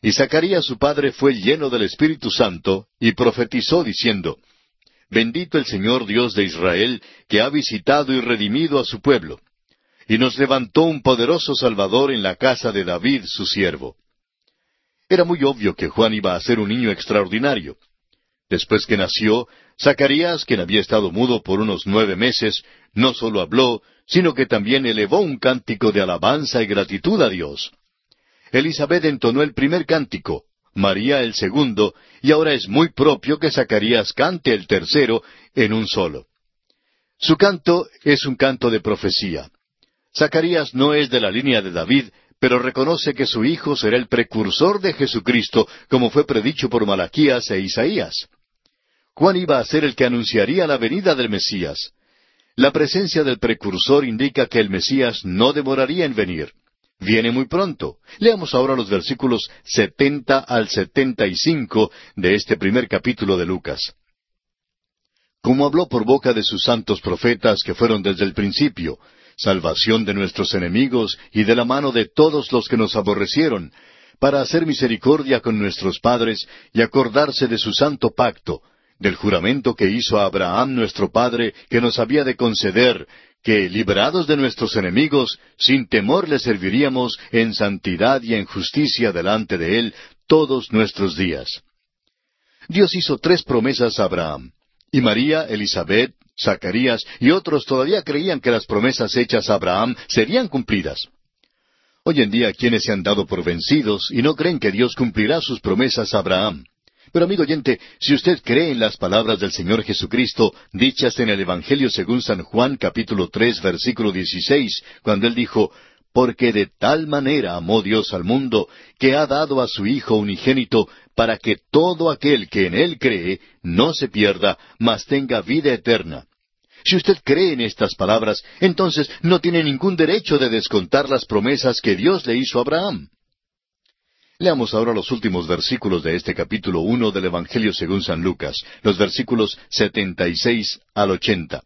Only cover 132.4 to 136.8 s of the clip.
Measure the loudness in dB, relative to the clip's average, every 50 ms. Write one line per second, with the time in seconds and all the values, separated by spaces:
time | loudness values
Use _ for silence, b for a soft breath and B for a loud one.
132.4 | -2 -2 -2 -2 -2 0 -2 -2 -2 -4 -6 -8 -10 _ _ _ _ _ _ _
133.4 | _ _ _ _ _ _ _ _ _ _ _ _ _ _ _ _ _ _ _ _
134.4 | 0 2 2 2 0 0 0 0 0 0 0 -2 -2 -4 -6 -2 -2 -2 -2 -2
135.4 | 0 -2 -2 -2 -2 -4 -4 -4 -2 -2 -2 0 0 -2 -2 -2 -2 -4 -4 -4
136.4 | -4 -4 -4 -6 -4 -2 -2 0